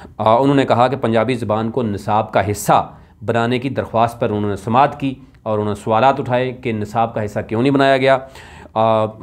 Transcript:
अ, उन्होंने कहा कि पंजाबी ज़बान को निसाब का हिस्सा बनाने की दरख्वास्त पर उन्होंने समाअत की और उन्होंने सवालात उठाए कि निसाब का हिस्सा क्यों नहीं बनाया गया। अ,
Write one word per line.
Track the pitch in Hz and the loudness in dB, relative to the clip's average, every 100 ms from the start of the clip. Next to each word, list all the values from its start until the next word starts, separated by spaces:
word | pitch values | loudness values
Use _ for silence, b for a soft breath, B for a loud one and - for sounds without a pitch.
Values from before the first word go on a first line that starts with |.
| B - | B -2
अ, | 107 117 | 2 4
उन्होंने | 139 139 131 | 4 4 4
कहा | 113 127 | 4 2
कि | 131 | 0
पंजाबी | 117 113 110 123 | 0 0 0 -2
ज़बान | 113 107 113 | -2 -2 -2
को | 127 | -2
निसाब | 113 98 - 107 110 | -4 -4 -2 0 0
का | 117 | 0
हिस्सा | 98 101 - 135 - B B B | 0 -2 2 2 2 B B B
बनाने | 110 117 117 123 | -4 -2 0 -2
की | 131 | -4
दरख्वास्त | 110 98 110 117 - | -6 -2 0 0 0
पर | 117 | -2
उन्होंने | 107 104 98 | -2 -2 -4
समाअत | - 120 147 - | 0 2 2 0
की | 139 127 - - 110 | -8 -8 -16 -12 -4
और | 107 | -2
उन्होंने | 104 - | -2 -4
सवालात | - 110 131 135 | 0 2 2 2
उठाए | 113 123 127 | -2 -2 -2
कि | 117 123 | -6 -6
निसाब | 110 104 120 117 113 | -6 -4 -2 -2 -4
का | |
हिस्सा | 104 110 | -6 -6
क्यों | - 110 | -4 0
नहीं | 135 | 2
बनाया | 135 135 135 | 4 4 4
गया। | 135 131 - B B B B 110 | 2 2 -2 B B B B 0
अ, | 113 110 110 - | 2 2 -2 -4